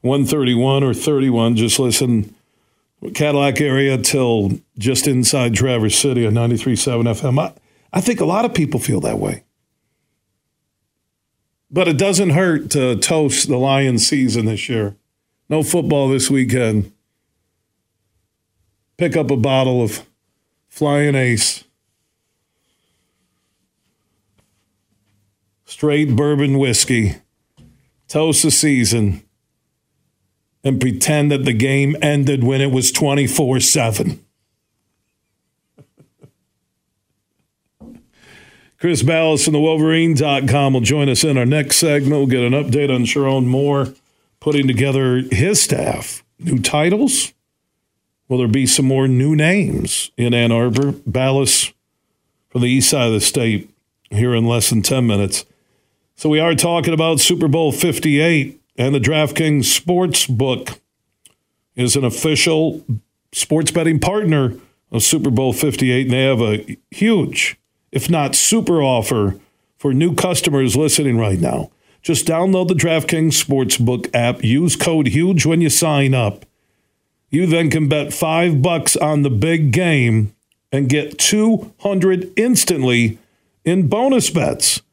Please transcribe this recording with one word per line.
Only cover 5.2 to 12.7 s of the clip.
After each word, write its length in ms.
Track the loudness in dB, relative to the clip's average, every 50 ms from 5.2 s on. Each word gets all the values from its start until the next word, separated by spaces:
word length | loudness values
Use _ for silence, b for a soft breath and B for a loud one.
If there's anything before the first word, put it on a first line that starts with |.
| 0 0 0 0 0 0 0
Traverse 440 | 0 0 0 0 0 0 0 0 0
City 260 | 0 0 0 0 0
on 100 | 2 2
ninety-three 420 | 0 0 0 -2 -2 -2 -2 -2
seven 320 | -2 -2 -2 -2 0 0 -2
F 160 | -2 -2 -2
M. 120 | 0 0
I, 160 | 0 -2 -4 -8 b b b b b b b
I 80 | -4 -2
think 200 | 0 0 0 0
a 60 | 0
lot 180 | 0 2 0 0
of 100 | 0 0
people 240 | -2 -2 0 -2 -4
feel 220 | -2 -2 -4 -2
that 180 | -2 -4 -4 -4
way. 240 | -4 -6 -6 -8 _ _ _ _ _ _ _ _ _ _ _ _ _ _ _ _ _ _ _ _ _ _ _ _ _ _ _ _ _ _ _ _ _ _ _ _ _ _ _ _ _ _ _ _ _ _
But 200 | -2 0 0 2
it 100 | 2 0
doesn't 320 | 0 0 2 2 2 2
hurt 400 | 2 2 2 2 0 -2 -4 -4